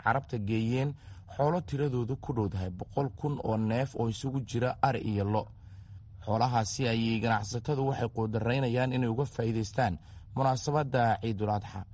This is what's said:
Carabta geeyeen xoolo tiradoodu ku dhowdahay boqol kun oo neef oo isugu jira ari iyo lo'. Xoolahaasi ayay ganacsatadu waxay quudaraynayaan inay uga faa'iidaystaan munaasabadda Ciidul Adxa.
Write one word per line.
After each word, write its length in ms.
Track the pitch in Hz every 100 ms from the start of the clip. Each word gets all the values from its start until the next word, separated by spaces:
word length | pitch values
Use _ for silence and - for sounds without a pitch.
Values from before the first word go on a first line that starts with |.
Carabta 340 | - 123 139 120
geeyeen 540 | 104 110 113 127 139 143 - - - -
xoolo 240 | 143 175
tiradoodu 520 | - 139 147 123 113 131
ku 140 | - 120
dhowdahay 340 | 104 95 95
boqol 380 | 90 - - 139 -
kun 240 | 147 143
oo 160 | - 110
neef 380 | 110 117 131 -
oo 140 | 117
isugu 300 | 107 135 135
jira 320 | 113 120 127 -
ari 180 | 139 117
iyo 240 | - 101
lo'. 240 | 98 107 - - - - - - - - -
Xoolahaasi 560 | 110 123 120 110 - 127
ayay 280 | 113 113 113
ganacsatadu 580 | 113 110 101 123 113 139 135
waxay 220 | 131 117
quudaraynayaan 800 | 113 110 110 110 131 131 120 127
inay 140 | 127 123
uga 160 | 113 143
faa'iidaystaan 680 | - 117 113 107 - 117 85 - - - 127
munaasabadda 680 | 135 127 - 147 139 127 117 107
Ciidul 260 | 113 101 107 104
Adxa. 260 | - 98 -